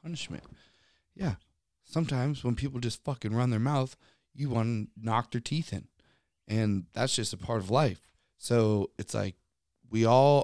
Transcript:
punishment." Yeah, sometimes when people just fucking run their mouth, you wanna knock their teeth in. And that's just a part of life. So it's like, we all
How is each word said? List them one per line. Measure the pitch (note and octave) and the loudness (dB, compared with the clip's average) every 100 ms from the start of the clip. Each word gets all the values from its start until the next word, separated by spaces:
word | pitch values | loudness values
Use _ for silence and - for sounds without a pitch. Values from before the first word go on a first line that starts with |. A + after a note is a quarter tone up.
punishment." | D#3+ E3 - - - - _ _ _ _ _ | -12 -12 -10 -14 -16 -20 _ _ _ _ _
Yeah, | - F3+ F#2+ _ _ _ _ | -8 -6 -6 _ _ _ _
sometimes | _ D#3+ D#3 C3 C3+ C#3+ | _ -4 -2 -2 -2 -2
when | B2 A2+ | -2 -2
people | C#3 B2 | -4 -4
just | A#2 - | -6 -6
fucking | - C3 G#2+ | -6 -6 -2
run | A2+ B2 | 0 0
their | A2 | 0
mouth, | B2+ D3 C3 - _ _ _ | 0 0 -2 -6 _ _ _
you | C3+ C#3+ | -8 -2
wanna | A2+ A2+ A2+ - - | 0 0 -2 -6 -8
knock | A2+ A2+ A#2 | -2 0 0
their | A#2+ | -4
teeth | - D#3 - | -4 -4 -4
in. | G2 - _ _ _ _ _ - | -8 -10 _ _ _ _ _ -4
And | A2 A2 G2 F2 | 0 0 0 -2
that's | - B2+ - | -4 -2 -2
just | G#2+ | -4
a | F#2+ | -6
part | F2+ A2+ | -4 -4
of | F#2 | 0
life. | B2 C#3+ F2+ _ _ _ _ | 2 2 -2 _ _ _ _
So | - A#2+ A2 G#2 F#2+ - | 0 4 4 2 0 -6
it's | - | -6
like, | G#2+ G2 - _ _ _ _ - | -4 -4 -8 _ _ _ _ -4
we | A2 | 2
all | A2+ B2 C#3+ C#3+ | 6 6 6 6